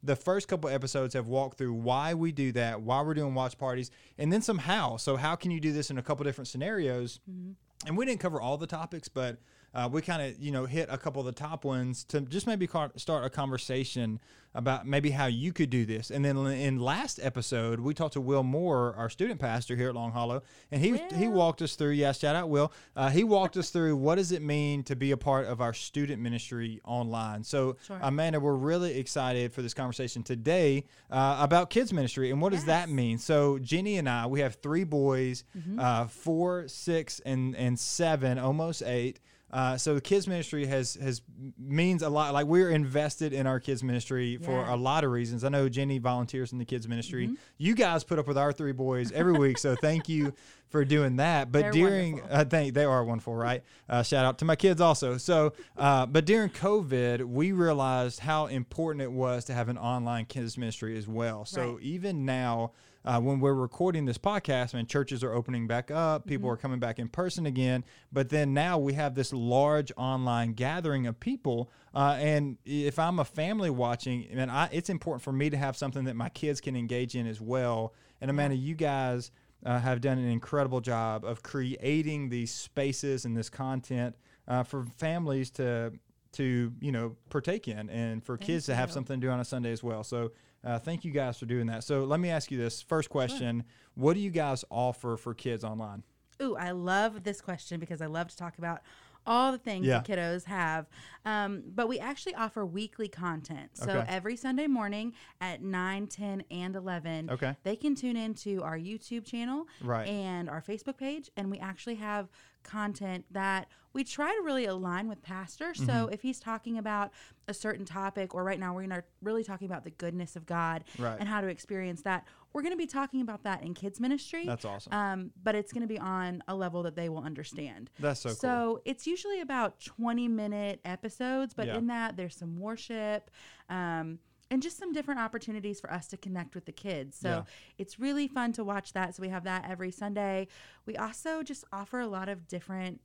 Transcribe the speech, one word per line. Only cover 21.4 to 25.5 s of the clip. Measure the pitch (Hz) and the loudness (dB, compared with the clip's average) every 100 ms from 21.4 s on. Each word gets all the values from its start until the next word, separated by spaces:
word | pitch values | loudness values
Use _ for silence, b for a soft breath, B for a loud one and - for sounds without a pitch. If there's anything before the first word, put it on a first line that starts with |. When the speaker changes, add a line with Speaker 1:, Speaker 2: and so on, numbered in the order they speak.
| 170 160 | 6 4
Speaker 1:
us | 156 - | -2 0
through, | 147 | 2
yeah, | 147 143 | 4 4
shout | 135 151 | 2 2
out | 156 175 | 0 2
Will, | 143 147 B B - | 4 4 B B 0
uh, | 135 | 4
he | 147 | 4
walked | 226 202 185 185 | 6 6 4 0
us | 170 | -2
through | 180 160 147 | 2 4 4
what | 135 175 | 4 4
does | 185 | 2
it | 175 | 0
mean | 151 147 147 143 | 2 2 2 0
to | 135 135 | -2 -2
be | 139 | 2
a | 135 | 2
part | - 135 | 4 2
of | 127 | 2